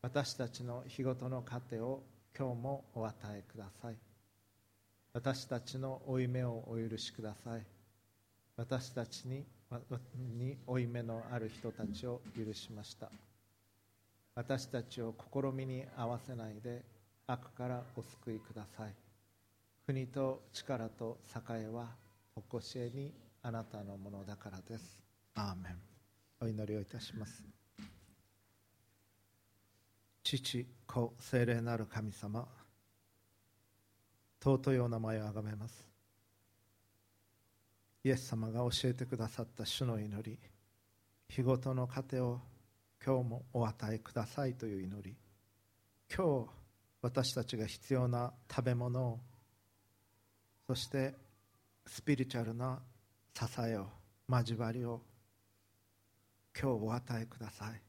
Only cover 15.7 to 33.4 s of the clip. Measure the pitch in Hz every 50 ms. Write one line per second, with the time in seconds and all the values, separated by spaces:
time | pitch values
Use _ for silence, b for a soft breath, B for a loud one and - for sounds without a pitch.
15.7 | 131 127 135 131 - 127 120 117 120 117 - - 131 117 113 110 107 107 104 120
16.7 | 120 120 120 - - - - _ _ _ _ - 127 120 - - - - 123 123
17.7 | 123 123 123 123 - - 117 - - - - 123 113 107 - - - 110 104 98
18.7 | - - 110 107 101 - - - - _ _ _ _ _ _ _ _ _ _ _
19.7 | _ _ _ - 139 135 131 127 127 139 135 131 131 131 - - - - - -
20.7 | 135 120 113 113 - - 120 113 - - - - - 120 - - 117 113 110 107
21.7 | 113 117 117 117 117 - - - - _ _ _ _ - 104 - - 117 - -
22.7 | - 131 120 120 120 135 139 - - - - - - _ _ 123 113 113 110 -
23.7 | - 107 104 98 98 98 95 101 101 98 98 95 104 101 - 104 92 92 92 -
24.7 | 113 110 87 87 - - - _ _ _ _ _ _ - 104 98 92 90 92 90
25.7 | 90 87 - - - - _ _ _ _ _ _ _ _ 120 113 110 107 107 101
26.7 | 107 107 98 - - 123 - - - 107 110 - - - - - - _ _ _
27.7 | _ - - - - - - - - _ _ _ _ _ _ _ _ _ _ _
28.7 | _ _ _ _ _ _ _ _ _ _ _ _ _ _ _ _ _ _ _ _
29.7 | _ _ _ _ _ _ _ _ _ _ _ - - 131 - - - 123 123 -
30.7 | - - - - - 127 120 117 - - - - - 127 120 117 120 117 117 120
31.7 | 120 113 110 - - 110 107 107 101 - - 101 101 87 85 - - - - -
32.7 | - _ _ _ _ _ _ _ _ _ _ _ _ _